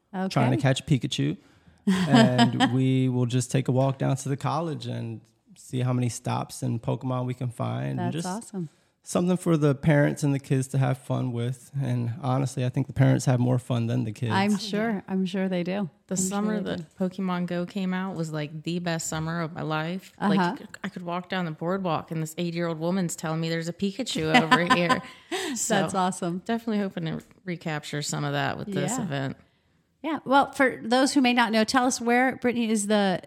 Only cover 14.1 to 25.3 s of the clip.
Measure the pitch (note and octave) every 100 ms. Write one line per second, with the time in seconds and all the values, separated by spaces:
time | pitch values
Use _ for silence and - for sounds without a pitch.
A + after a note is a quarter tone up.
14.1 | G2+ A#2 F#3+ G3+ G3+ G#3+ G3+ A3+ G3 -
15.1 | F#3+ F#3 F#3+ F#3+ F3+ F3 G3 F#3 - _
16.1 | F#3 F#3+ G3+ G#3+ G#3+ F#3 F3 D#3+ _ F#3
17.1 | F#3 F#3 F3+ F3 F3 F3 G3+ F#3 F#3 F#3+
18.1 | F3 D#3+ D3+ D3+ D#3+ D#3+ F3 F3 E3 -
19.1 | D#3+ D#3+ E3+ D#3+ F3 D3+ D#3 D#3+ F#3 -
20.1 | - G3+ G3 F3 C4+ - - F#3+ - F3+
21.1 | F3 F3 F#3+ F3 D#3 E3 G3 F#3 D#3 -
22.1 | D#3+ D#3 - F3 E3+ E3+ D#3+ E3 F#3+ E3+
23.1 | - D#3+ D#3+ E3 E3 E3 - G3+ F#3+ B3
24.1 | - D#3 D#3 D#3+ D#3+ E3+ E3+ E3+ F#3 -
25.1 | - -